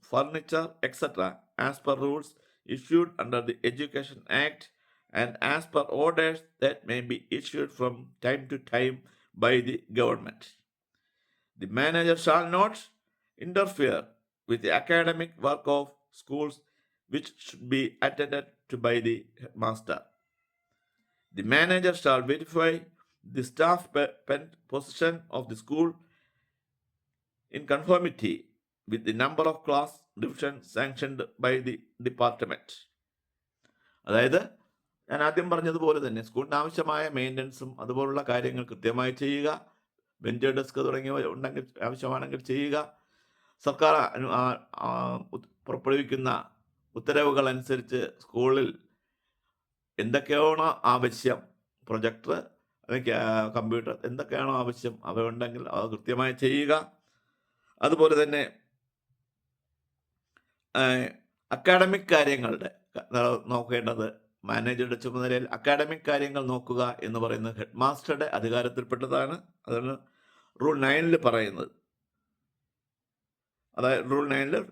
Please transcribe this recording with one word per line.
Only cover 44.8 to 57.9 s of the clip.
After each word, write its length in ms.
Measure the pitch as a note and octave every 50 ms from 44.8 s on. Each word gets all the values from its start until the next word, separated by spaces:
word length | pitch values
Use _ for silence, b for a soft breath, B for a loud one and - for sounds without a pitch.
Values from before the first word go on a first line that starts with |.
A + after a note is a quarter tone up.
| A#2+ A#2+ A#2+ B2 B2 B2 B2 B2 - - -
ഉത്-, 160 | - - _ _ _ _
പുറപ്പെടുവിക്കുന്ന 840 | - C3+ B2+ - C3+ C3+ C#3 C#3 - C3 C3 C3 B2+ A2+ - - - _ _ _ _ _ _ _ _ -
ഉത്തരവുകൾ 540 | A#2 - - C#3 D3 D3 C#3+ C#3 C#3 C3+ C3
അനുസരിച്ച് 640 | B2+ C3 B2+ - C3+ B2+ A2+ - B2+ B2+ G2+ - - -
സ്കൂളിൽ 580 | - - - A#2 B2+ C3 C3 C3+ B2+ - - - _ _ _ _ _ _ _ _ _ _ _ _ _ _ _ _ _ _ _ _ _ _ _ -
എന്തൊക്കെയാണോ 840 | G#2+ A2+ B2 C#3+ C3+ C#3 D3 D3 D3+ D#3 D#3 D#3 D#3 D#3+ - - -
ആവശ്യം, 520 | A#2+ B2 - B2 B2 A2+ - - B2+ A#2 - - - _ _ _ _ _ _ _ -
പ്രൊജക്ടർ 440 | A#2 A2 G#2+ A#2 A2 - - - E3 E3+ - - _ _ _ _ _ _ _ -
അല്ലെങ്കിൽ, 240 | A#2 C3 B2 B2 G#2+
ആ, 360 | - A2+ A2+ A2 A2 G#2+ G#2+
കമ്പ്യൂട്ടർ 500 | A2 A#2+ A2 A2 A#2 A#2 A2+ A2+ A#2 - -
എന്തൊക്കെയാണോ 540 | B2 A#2+ C3+ C#3+ - - C#3+ C3+ C3+ C3+ B2+
ആവശ്യം 400 | B2 B2 A#2+ - - A#2+ A2+ - -
അവ 240 | - F#2 A2+ A2+ A#2
ഉണ്ടെങ്കിൽ 400 | A#2 A#2+ A#2+ A#2 A#2 B2 - -
അവ 220 | - - G#2 A2+
കൃത്യമായി 420 | A2 G2+ - - B2 B2 C3 C3 B2+
ചെയ്യുക. 600 | B2+ C3 C3 C#3 C#3+ D3 C#3+ D3+ D#3 - - - _ _ _ _ _ _ _ _ _ _ _ _ _ _ _ _ - -
അതുപോലെ 400 | D3+